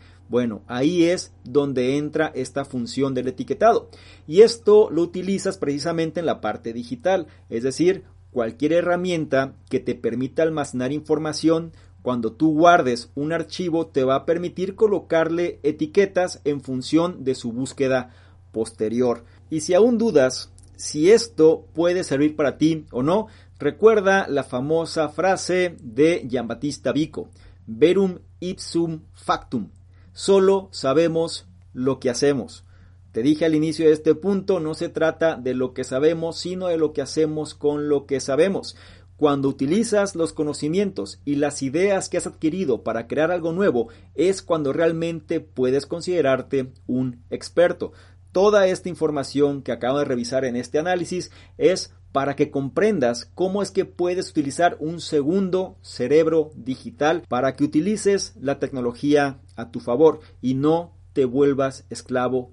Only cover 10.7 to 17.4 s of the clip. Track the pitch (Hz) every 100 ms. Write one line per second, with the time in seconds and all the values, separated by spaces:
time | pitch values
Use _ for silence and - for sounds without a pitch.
10.7 | 127 127 147 151 151 156 151 156 165 165
11.7 | - - - - 123 113 - 160 151 170
12.7 | 175 135 120 - - 147 165 160 - 180
13.7 | 160 160 - 131 135 - 165 175 - 185
14.7 | 202 220 190 - 165 160 165 175 - 143
15.7 | 151 151 175 190 190 180 - - 143 135
16.7 | 131 127 156 170 180 127 127